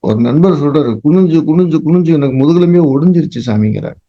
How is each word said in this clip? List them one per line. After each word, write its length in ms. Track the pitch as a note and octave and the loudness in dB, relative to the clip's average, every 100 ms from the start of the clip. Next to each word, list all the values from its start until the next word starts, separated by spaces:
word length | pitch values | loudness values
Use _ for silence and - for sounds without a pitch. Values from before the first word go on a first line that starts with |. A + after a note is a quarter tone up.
ஒரு 160 | F#2+ A2 A#2+ | -2 -2 0
நண்பர் 340 | C#3 F#3 D#3 | 2 2 0
சொல்றாரு, 320 | C#3+ D3 B2+ A2 | 0 -2 -2 -2
"குனிஞ்சு, 360 | D3 F3+ F#3 D#3+ D3+ | 0 2 2 0 0
குனிஞ்சு, 300 | D#3+ F3+ D#3 D3 | 0 0 -2 0
குனிஞ்சு 240 | F3 E3 D#3+ | 0 2 0
எனக்கு 200 | C#3 C3 | 0 0
முதுகெலும்பே 440 | C#3 E3+ F3 F3 D#3 | 0 2 2 2 2
ஒடிஞ்சிருச்சு 480 | C3+ E3 E3+ D3 A#2+ A#2 | 0 0 0 -2 -6 -4
சாமிங்கிறார்." 520 | G#2+ G#2+ G2+ G2 - | -2 -2 -2 -8 -14